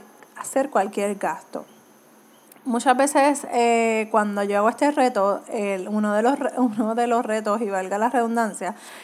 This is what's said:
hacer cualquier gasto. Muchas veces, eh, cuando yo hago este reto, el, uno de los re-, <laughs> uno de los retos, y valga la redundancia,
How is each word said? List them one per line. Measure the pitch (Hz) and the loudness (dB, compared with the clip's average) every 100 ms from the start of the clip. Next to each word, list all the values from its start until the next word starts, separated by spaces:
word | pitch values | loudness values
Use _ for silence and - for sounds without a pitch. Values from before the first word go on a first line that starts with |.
| - - - - | -8 -20 -20 -14
hacer | - 269 277 | -4 -2 0
cualquier | 220 196 208 202 202 | 0 0 -2 -4 -2
gasto. | 170 156 - - - - _ _ _ - _ _ - - 269 | -6 -6 -12 -14 -14 -20 _ _ _ -20 _ _ -20 -12 -4
Muchas | 233 262 254 | 0 2 4
veces, | 285 294 285 277 - | 4 4 4 2 -2
eh, | 247 233 226 226 220 220 | 0 4 4 2 0 0
cuando | 220 208 202 | 0 0 -2
yo | 202 202 | 0 2
hago | 214 | 2
este | 226 285 | 2 0
reto, | 294 254 233 196 196 - | 2 2 2 0 0 -4
el, | 226 202 190 196 | -4 -4 -4 -4
uno | 214 208 208 | -2 0 2
de | |
los | 233 277 | 2 2
re-, | 262 | -2
<laughs> | - | 0
uno | 247 208 220 226 | 0 0 -2 0
de | 240 | 0
los | 233 | 0
retos, | 226 220 214 214 | 0 -2 -2 -2
y | 214 | -2
valga | 190 190 196 | -4 -2 -2
la | 226 | 0
redundancia, | 262 233 233 220 - 185 208 - - | 0 0 0 -2 -4 -8 -8 -14 -20